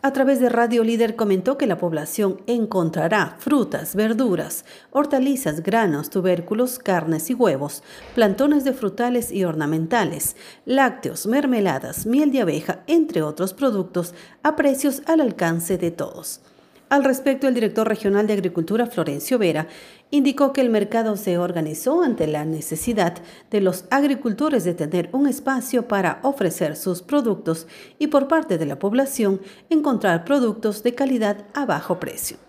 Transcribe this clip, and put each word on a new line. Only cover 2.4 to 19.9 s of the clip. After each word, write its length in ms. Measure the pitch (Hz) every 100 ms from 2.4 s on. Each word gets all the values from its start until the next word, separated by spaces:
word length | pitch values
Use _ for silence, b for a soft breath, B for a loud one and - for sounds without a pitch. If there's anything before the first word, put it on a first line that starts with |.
| -
encontrará 880 | 240 220 196 165 165 165 202 160 -
frutas, 580 | - 277 - 143 151 190
verduras, 720 | 220 220 254 175 151 - - B B
hortalizas, 720 | 269 294 277 262 262 170 151
granos, 480 | 165 226 214 143 -
tubérculos, 680 | 196 185 175 170 220 247 254
carnes 520 | - 180 160 160 160
y 40 |
huevos, 480 | 254 226 135 147 - B B B
plantones 500 | - 214 190 285 294
de 100 | 262
frutales 580 | 262 202 - 240 247 226
y 120 | 196
ornamentales, 920 | 180 156 147 160 165 240 - - - - B B -
lácteos, 600 | 262 262 254 - - 202
mermeladas, 760 | 254 294 240 196 139 123 -
miel 280 | 196 254 302
de 100 | 262
abeja, 380 | 190 156 165 - -
entre 360 | 330 311 175
otros 320 | 151 151 190
productos, 580 | 285 277 208 180 180 170 B B B
a 140 | 294 302
precios 440 | 285 262 285 269 -
al 160 | 330
alcance 560 | 269 - 170 165 165 180
de 120 | 175
todos. 520 | 170 151 - - - b b b b _
Al 120 | 277
respecto, 460 | 269 262 277 269 269
el 60 |
director 340 | 240 220 - 220
regional 380 | 214 196 202 208
de 80 |
Agricultura, 520 | 208 180 175 165 214 233
Florencio 520 | 214 156 143 - 254
Vera, 280 | 190 151 156 B B